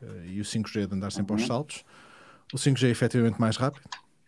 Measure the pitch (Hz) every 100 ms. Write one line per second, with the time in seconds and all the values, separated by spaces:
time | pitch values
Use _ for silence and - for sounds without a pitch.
0 | 113 95 85 98 101 113 104 110 98 95
1 | 98 98 101 107 123 123 156 - - -
2 | - - - - - 135 147 123 127 117
3 | 120 123 117 110 113 110 131 151 - -
4 | _ _